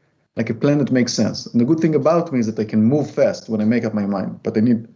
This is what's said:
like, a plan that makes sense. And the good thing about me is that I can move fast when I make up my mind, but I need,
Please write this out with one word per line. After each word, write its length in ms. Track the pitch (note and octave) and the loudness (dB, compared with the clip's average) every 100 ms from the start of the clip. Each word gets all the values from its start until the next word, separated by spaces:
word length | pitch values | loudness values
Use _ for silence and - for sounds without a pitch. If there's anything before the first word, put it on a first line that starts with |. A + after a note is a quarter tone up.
| _ _ _ | _ _ _
like, 160 | - A2 | -6 -4
a 40 | |
plan 240 | A2+ C#3+ D3 | 0 2 2
that 120 | B2 | 2
makes 220 | B2+ A#2+ | 0 0
sense. 340 | - G2+ - - | 0 -2 -4 -2
And 140 | A#2+ | 0
the 40 | |
good 140 | A#2+ D#3+ | 2 2
thing 160 | D#3+ | 2
about 380 | D3+ C#3 E3+ - | 2 2 0 0
me 80 | B2+ | -2
is 60 | A2 | -2
that 120 | A2 | -4
I 60 | |
can 180 | G#2 A2 | -2 2
move 260 | A2 D3 C#3+ | 2 2 -2
fast 400 | - B2 - - | 0 0 0 -4
when 120 | G#2+ | -2
I 40 | |
make 200 | G#2+ A#2+ | 0 0
up 100 | A2 | 0
my 120 | G#2 G2+ | -2 -2
mind, 340 | G2 F#2 - | -2 -4 -6
but 140 | - A2 | -4 0
I 20 | |
need, 280 | B2 A2+ - | 2 0 -4